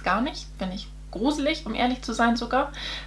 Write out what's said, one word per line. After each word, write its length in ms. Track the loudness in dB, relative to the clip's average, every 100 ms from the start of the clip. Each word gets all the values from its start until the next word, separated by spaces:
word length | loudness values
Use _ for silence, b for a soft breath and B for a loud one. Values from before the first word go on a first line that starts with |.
gar 160 | 2 2
nicht, 260 | 2 -4 -10 -6
finde 180 | -4 -4
ich 100 | -8 -14 -10
gruselig, 560 | 0 2 2 2 0 -2
um 80 |
ehrlich 280 | 0 2 2
zu 100 | -2
sein 240 | 2 4 4
sogar. 340 | 2 2 0 B B B